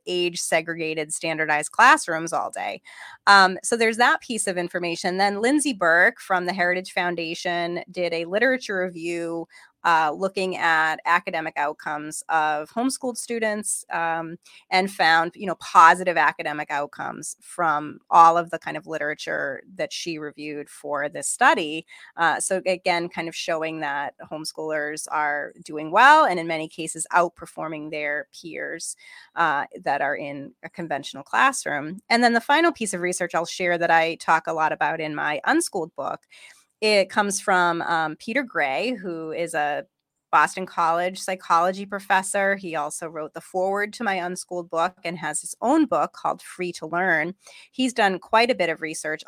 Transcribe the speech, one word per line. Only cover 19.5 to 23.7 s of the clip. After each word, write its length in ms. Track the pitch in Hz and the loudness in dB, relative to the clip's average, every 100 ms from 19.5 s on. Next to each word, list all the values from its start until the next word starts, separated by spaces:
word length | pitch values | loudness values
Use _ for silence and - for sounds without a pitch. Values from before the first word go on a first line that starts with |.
| 131 - | -8 -12
that 160 | 185 151 | -8 -6
she 260 | - 175 156 | -6 -8 -8
reviewed 520 | 147 151 151 147 143 | -10 -10 -12 -10 -12
for 400 | - 147 143 147 | -14 -6 -4 -4
this 180 | 147 - | -6 -6
study. 580 | - 262 269 151 160 - - - | 4 4 4 -2 -8 -12 -20 -16
Uh, 240 | - 165 135 | -2 0 0
so 220 | - 190 | -2 -2
again, 440 | 185 180 185 175 170 | 0 -2 0 0 -2
kind 180 | - 165 | -6 -8
of 80 | |
showing 460 | - - 160 160 | -6 -4 -2 -4